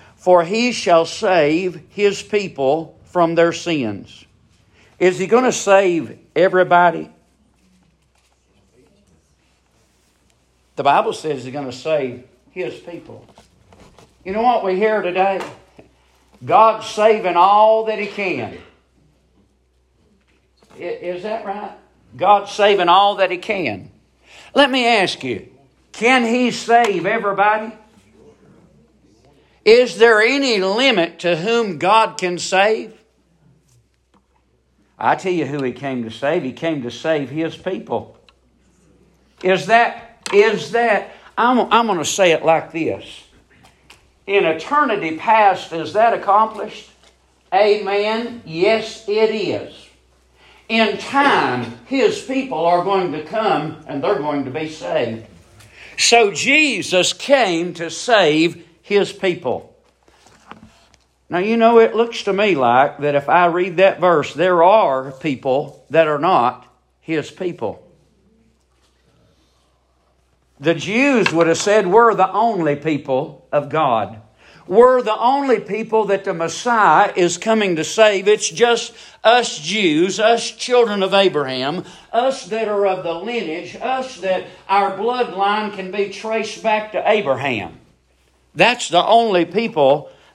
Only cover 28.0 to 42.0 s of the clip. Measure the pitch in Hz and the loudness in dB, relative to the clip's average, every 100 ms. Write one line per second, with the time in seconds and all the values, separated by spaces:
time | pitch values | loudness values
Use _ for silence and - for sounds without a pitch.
28 | _ _ - _ _ _ _ _ _ _ | _ _ -20 _ _ _ _ _ _ _
29 | _ _ _ _ _ _ 214 240 240 175 | _ _ _ _ _ _ 4 4 4 4
30 | 233 214 226 277 269 208 190 214 269 202 | 4 6 4 0 0 0 0 0 2 2
31 | 165 - 175 160 202 233 214 170 180 220 | -2 -4 -4 -2 -2 -2 -2 -4 2 2
32 | 208 - 180 170 - 190 208 226 226 - | 2 -2 -6 -6 -2 0 2 0 -6 -18
33 | _ _ _ _ _ _ _ _ _ _ | _ _ _ _ _ _ _ _ _ _
34 | _ _ _ _ _ _ _ _ _ _ | _ _ _ _ _ _ _ _ _ _
35 | 113 151 190 175 135 143 127 120 139 127 | -2 0 -2 -2 -4 -4 -6 -6 -8 -8
36 | 113 110 139 175 123 117 165 151 120 - | -8 -6 -2 -2 -4 -6 -6 -6 -8 -8
37 | 160 156 127 151 160 - 185 214 - 117 | -4 -4 -4 -6 -8 -8 -8 -8 -6 -8
38 | - _ _ _ _ _ _ _ _ _ | -8 _ _ _ _ _ _ _ _ _
39 | _ _ _ _ 185 185 185 233 226 - | _ _ _ _ -2 0 2 2 2 -2
40 | - _ - 196 220 196 151 233 233 196 | -16 _ 0 2 4 0 -4 -2 0 0
41 | - - - - 240 254 185 226 226 180 | -4 -16 -12 -2 2 2 2 2 2 -2